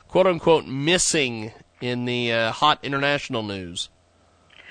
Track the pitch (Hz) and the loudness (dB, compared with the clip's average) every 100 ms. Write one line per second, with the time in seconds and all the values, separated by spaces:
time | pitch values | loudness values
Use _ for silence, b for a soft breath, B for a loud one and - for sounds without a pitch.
0 | _ 175 185 165 - 160 76 131 147 202 | _ 2 4 4 4 2 2 -4 0 2
1 | - 165 127 113 110 - _ _ 123 123 | 2 0 0 -2 -10 -14 _ _ -6 -4
2 | 123 123 120 113 113 113 151 151 135 139 | -2 -2 0 0 0 2 2 2 -2 -2
3 | 139 143 - 123 107 98 90 90 - _ | 0 0 -2 -6 -6 -8 -8 -10 -12 _
4 | _ _ _ _ _ B B | _ _ _ _ _ B B